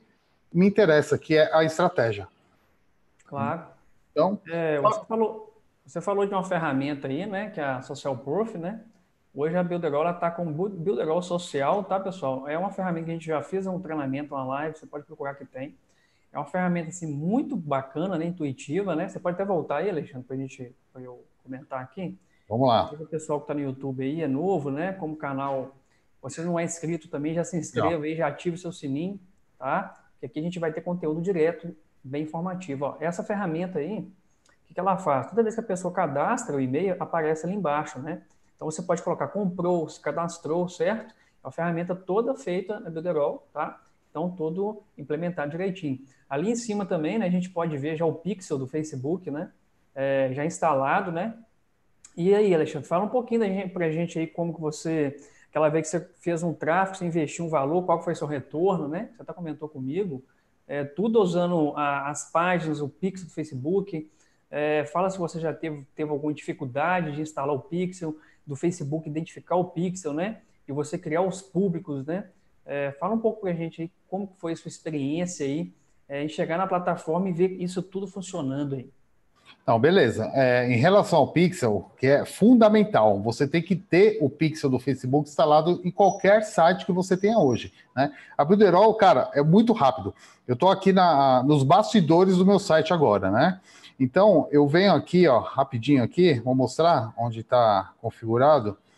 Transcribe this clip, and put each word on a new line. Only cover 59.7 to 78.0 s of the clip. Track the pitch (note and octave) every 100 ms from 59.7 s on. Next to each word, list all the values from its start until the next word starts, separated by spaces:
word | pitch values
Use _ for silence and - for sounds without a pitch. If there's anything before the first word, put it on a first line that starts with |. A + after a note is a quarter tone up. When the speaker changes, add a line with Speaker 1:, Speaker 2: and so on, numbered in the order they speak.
| C3+ C3 E3+ G3+ C3 - _ _ _ -
Speaker 2:
É, | C#3+
tudo | C#3+ - A3+ A3+
usando | F3+ F3 F3 E3+ D3 D3
a, | C#3+ C#3 C#3
as | D3 -
páginas, | E3 F3+ F3+ D#3+ D3
o | C#3
pixel | - F#3+ F#3 E3
do |
Facebook. | - D3+ C3 C#3+ F#3+ G3 D#3+ - _ _ _ _
É, | D3 D3+ D3+ D3
fala | E3+ F#3+
se | F3+
você | E3 E3
já | D#3+
teve, | D3+ E3 D3 C3+ -
teve | D3+
alguma | D3 D3+
dificuldade | D3 - D#3+ C3+ B2+ E3 F#3 D#3 D3
de |
instalar | D#3 D3 C#3 C3+
o |
pixel, | - F3 F3+ - D#3+ D#3 _ _ -
do | C3+
Facebook | F3 F3 C#3 D#3+ D#3
identificar | D#3 E3 C#3+ - F3
o | F3+
pixel, | D#3+ F3+ F3+ C#3+
né? | D3 G3+ A3+ _ _ -
E |
você | C#3 C#3+ F3
criar | D#3+ D#3+
os | F#3+ F#3
públicos, | - E3+ G3 E3 D#3 C#3
né? | C#3 F#3 G#3 _ _ _ -
É, | C#3+ C#3 -
fala | F3+
um | A3
pouco | A3+ A3
pra | F#3
gente | E3 E3 E3+
aí | E3+ _ _
como | F#3+ F#3+
que | -
foi | E3
a | E3
sua | -
experiência | - E3 D3+ C3+ D#3+ F3+ F3+ C#3
aí, | D3+ F3+ - _ _ -
é, | C#3+
em | D3+
chegar | E3 D3+ E3+
na | F#3+
plataforma | F3+ F3+ E3+ - E3+ F#3+
e |
ver | E3 F#3 F#3
isso | F3+ F#3
tudo | F3 G3